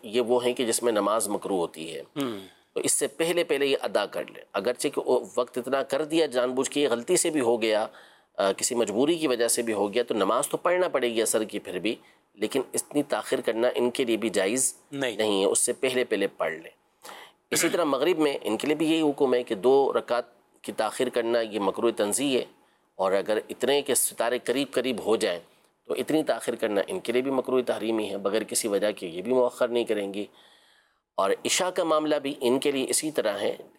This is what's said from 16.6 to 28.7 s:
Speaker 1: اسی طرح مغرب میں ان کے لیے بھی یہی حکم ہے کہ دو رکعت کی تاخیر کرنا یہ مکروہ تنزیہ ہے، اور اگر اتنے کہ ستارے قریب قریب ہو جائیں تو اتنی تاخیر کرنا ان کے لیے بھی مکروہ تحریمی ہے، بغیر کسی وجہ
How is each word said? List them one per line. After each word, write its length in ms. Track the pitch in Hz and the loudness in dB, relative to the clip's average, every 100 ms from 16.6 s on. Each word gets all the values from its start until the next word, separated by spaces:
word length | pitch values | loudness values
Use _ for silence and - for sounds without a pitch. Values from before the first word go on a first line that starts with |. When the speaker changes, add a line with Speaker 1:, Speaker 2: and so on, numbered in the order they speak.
| 82 _ _ _ - - - _ - | -14 _ _ _ -20 -18 -20 _ -4
Speaker 1:
اسی 180 | 117 170 | 0 0
طرح 160 | 180 | 2
مغرب 340 | 156 135 156 160 | 0 2 2 4
میں 200 | 151 - | 2 0
ان 140 | - 110 | -2 -2
کے 100 | 139 | 0
لیے 100 | 151 | 0
بھی 140 | 156 | 2
یہی 200 | 160 151 | 2 2
حکم 240 | 139 135 | 2 2
ہے 80 | 123 | 2
کہ 120 | 123 | 0
دو 380 | 104 120 135 135 | 0 4 6 6
رکعت 320 | 113 - 120 - _ _ _ | 2 0 -2 -4 _ _ _
کی 100 | - | -8
تاخیر 360 | 104 107 - 123 | -2 -2 0 0
کرنا 320 | 120 117 120 | 0 2 0
یہ 180 | 113 104 | 0 0
مکروہ 300 | 101 101 117 113 | 0 2 0 2
تنزیہ 420 | 104 101 143 123 | 0 0 0 0
ہے، 60 | - _ _ _ _ | -2 _ _ _ _
اور 180 | - 95 | -2 2
اگر 260 | 98 92 107 - | 2 2 0 -2
اتنے 340 | 107 123 143 | -4 0 2
کہ 120 | 135 | 2
ستارے 440 | 120 - - 113 123 | 0 0 -2 -2 -2
قریب 240 | - 127 143 | -2 -2 0
قریب 360 | 131 127 104 90 | -2 -2 -2 0
ہو 100 | 110 | 0
جائیں 240 | 101 87 - _ _ _ - | 0 -4 -10 _ _ _ -8
تو 80 | |
اتنی 280 | - 123 156 | -4 0 0
تاخیر 320 | 147 117 - | 2 -2 -2
کرنا 260 | 117 113 101 - | -2 0 0 -2
ان 140 | 92 | -4
کے 120 | - | -2
لیے 100 | 120 | 0
بھی 80 | 135 | 0
مکروہ 320 | 135 127 127 120 | -2 0 0 0
تحریمی 440 | 110 110 110 101 | -2 0 -2 -2
ہے، 60 | 101 | -4
بغیر 260 | 98 107 | -2 -2
کسی 260 | 104 - | -2 -4
وجہ 240 | 113 | 0